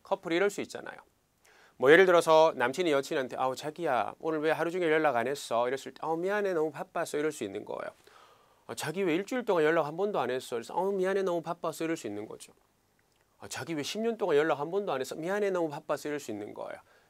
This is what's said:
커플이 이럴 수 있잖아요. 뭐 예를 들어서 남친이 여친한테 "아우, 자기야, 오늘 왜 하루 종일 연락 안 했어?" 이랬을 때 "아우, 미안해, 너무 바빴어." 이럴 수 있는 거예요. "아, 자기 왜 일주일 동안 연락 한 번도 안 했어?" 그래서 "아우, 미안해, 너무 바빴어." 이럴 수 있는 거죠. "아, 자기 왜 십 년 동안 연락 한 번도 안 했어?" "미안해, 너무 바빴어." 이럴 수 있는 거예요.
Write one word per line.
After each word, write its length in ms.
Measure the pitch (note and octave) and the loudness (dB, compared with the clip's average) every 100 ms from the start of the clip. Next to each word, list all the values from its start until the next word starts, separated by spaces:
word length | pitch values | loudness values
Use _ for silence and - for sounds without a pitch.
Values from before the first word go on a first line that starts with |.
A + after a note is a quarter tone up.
커플이 340 | - F#3+ F3 E3 | -6 -6 0 0
이럴 120 | G3+ | 0
수 140 | G3 | -2
있잖아요. 340 | A#2+ - - - - _ _ _ _ _ - - | -10 -10 -14 -16 -20 _ _ _ _ _ -18 2
뭐 160 | B2+ | 8
예를 140 | E3+ F#3 | 10 10
들어서 480 | F3 E3 D#3+ D#3+ B2+ | 8 8 8 8 4
남친이 340 | B2 C3+ F3 | 0 0 2
여친한테 460 | C#3 C3+ D#3 B2+ - | 2 0 -4 -4 -2
"아우, 180 | C3 | -2
자기야, 600 | B2+ D3 D3+ E3 B2 G#2 - | -2 -8 -6 -2 0 -2 -4
오늘 220 | D#3+ D#3+ | -6 -2
왜 100 | D#3 | 0
하루 200 | D3 E3+ | 0 0
종일 200 | F3+ E3+ | 0 2
연락 260 | D#3 D3+ A#2+ | 4 4 2
안 120 | A#2 | 0
했어?" 400 | C#3+ - A#2 B2 | -4 -2 0 0
이랬을 240 | C3+ C3 | -2 -8
때 60 | - | -10
"아우, 160 | D3 E3 | -6 -2
미안해, 380 | F3+ G#3 G3+ | -2 -2 0
너무 180 | E3+ D#3 | 0 -2
바빴어." 460 | C#3+ F#3 F3 D#3+ D3+ | -4 -8 -6 -4 -2
이럴 140 | D#3 | -2
수 120 | D3 | -4
있는 220 | G#2 G2+ - | -8 -8 -8
거예요. 240 | - - - - - - - _ _ - | -10 -10 -14 -20 -20 -20 -20 _ _ -14
"아, 80 | A2+ | -10
자기 260 | - F3+ | -6 -2
왜 140 | F#3+ D#3+ | 0 0
일주일 280 | G3+ B3+ | -2 -4
동안 200 | A#3 F3 | 0 2
연락 220 | D3+ E3+ D3 | 4 2 0
한 100 | D#3+ | -2
번도 240 | G#3 F#3+ | -2 -2
안 100 | B2 | -2
했어?" 240 | B2+ A#2+ | -4 -4
그래서 200 | A#2 A#2 - | -8 -6 -4
"아우, 160 | F#3+ | -2
미안해, 300 | G3+ F#3 G3 | 0 0 0
너무 200 | F#3+ F3 | 0 -2
바빴어." 400 | D#3+ E3+ E3+ D3 | -4 -6 -6 -4
이럴 120 | D#3+ D#3+ | -4 -4
수 100 | A#2 | -6
있는 200 | G#2 G#2+ | -8 -10
거죠. 260 | - - - _ _ _ _ _ _ _ - | -14 -20 -20 _ _ _ _ _ _ _ -20
"아, 80 | G#2 | -14
자기 260 | - B2+ | -10 -6
왜 80 | D#3+ | -6
십 180 | C3+ G#3 | -6 -4
년 160 | A3+ A3+ | -4 -2
동안 200 | G3 C#3+ | 2 4
연락 240 | D#3+ C#3 | 4 0
한 100 | D#3 | -2
번도 220 | G3 G3 | -4 -2
안 80 | C3+ | -4
했어?" 160 | B2+ D#3+ | -4 -6
"미안해, 340 | E3 G3+ G3+ | -4 -2 0
너무 200 | F3+ E3 | 0 -2
바빴어." 320 | D3 - D3 | -4 -6 -6
이럴 160 | D3+ D3 | -4 -8
수 100 | C3+ | -8
있는 240 | G#2 G#2 | -10 -10
거예요. 240 | G#2 - - - _ | -12 -12 -14 -18 _